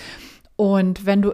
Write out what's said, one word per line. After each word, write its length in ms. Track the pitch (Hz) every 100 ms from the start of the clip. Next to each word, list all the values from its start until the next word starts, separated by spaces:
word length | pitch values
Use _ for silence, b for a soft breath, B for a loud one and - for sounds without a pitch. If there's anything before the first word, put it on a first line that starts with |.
| B B B B _ -
und 500 | 202 196 185 185 196
wenn 160 | 202
du 100 | 202